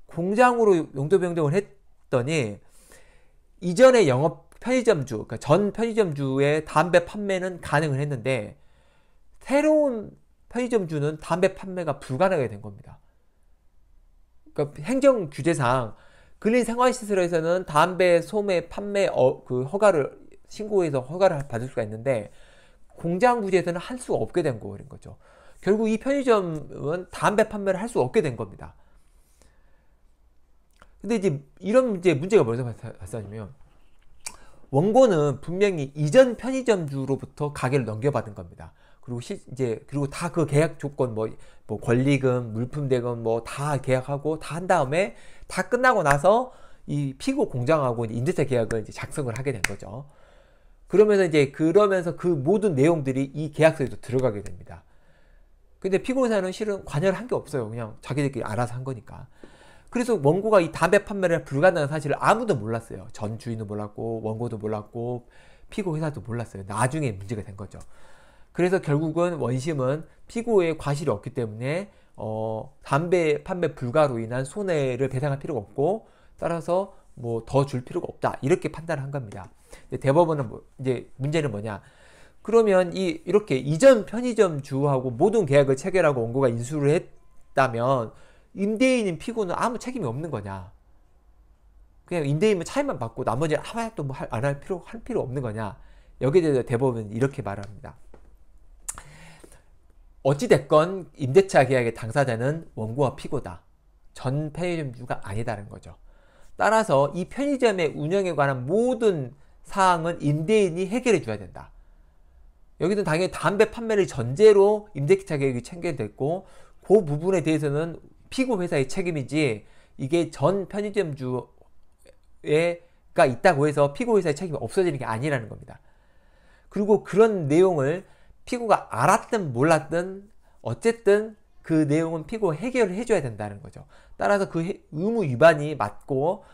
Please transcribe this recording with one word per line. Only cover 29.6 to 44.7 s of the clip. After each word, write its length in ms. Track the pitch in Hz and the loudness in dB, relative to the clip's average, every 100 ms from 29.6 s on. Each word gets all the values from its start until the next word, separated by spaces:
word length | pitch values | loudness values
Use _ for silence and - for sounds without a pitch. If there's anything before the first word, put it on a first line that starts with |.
| _ _ _ _ _ _ _ _ _ _ _ _ - _ | _ _ _ _ _ _ _ _ _ _ _ _ -20 _
근데 140 | 202 226 | -4 0
이제 280 | 185 143 - - | 0 -2 -4 -10
이런 380 | 185 254 254 190 | 2 4 4 2
이제 160 | 180 | 2
문제가 320 | 147 180 208 127 | 2 4 4 4
뭐라고 280 | 117 123 110 110 - | 0 -4 -8 -14 -14
발생하냐면 540 | 92 117 101 110 101 - - _ - - - - - - - - - | -12 -12 -10 -12 -14 -16 -20 _ -20 -20 -20 -18 -18 -18 -20 -20 -4
원고는 720 | 131 190 226 262 170 147 139 | 0 4 6 6 6 2 0
분명히 500 | - 180 202 175 135 | -6 0 0 0 -4
이전 440 | 151 151 247 262 220 | -2 4 6 6 2
편의점주로부터 1120 | 240 262 254 202 151 139 135 131 - - 147 | -4 -2 0 0 0 -4 -2 -4 -6 -6 -6
가게를 320 | 147 135 139 | -4 -2 0
넘겨받은 500 | 110 107 135 123 107 101 | -2 -2 -2 -2 -4 -10
겁니다. 360 | 85 80 80 - - - | -16 -16 -20 -20 -20 -20
그리고 200 | - 120 | -12 -10
실-, 200 | 120 196 - | -8 -12 -10
이제, 320 | 131 127 110 - | -4 -4 -4 -6
그리고 200 | 143 143 | -6 -6
다 240 | - 175 | -4 -4
그 140 | 170 143 | -2 2
계약 320 | 143 160 - | 2 2 -2
조건 380 | 143 - 131 110 | -8 -2 -2 -2
뭐, 120 | 110 127 - - - | -6 -6 -18 -18 -10
뭐 120 | 107 | -6
권리금, 720 | - 120 135 139 127 123 120 | 0 2 4 2 2 0 -2
물품 340 | 110 123 143 139 | -6 -6 -6 0
대금 360 | 127 120 120 | 0 0 -4
뭐 200 | 113 113 | -2 -2
다 340 | 113 - 147 139 | -4 -6 -4 -2
계약하고 640 | - 127 127 143 151 156 | 0 -2 -2 -4 -4 -4
다 160 | - 151 | -6 -4
한 120 | |
다음에 480 | 180 | 2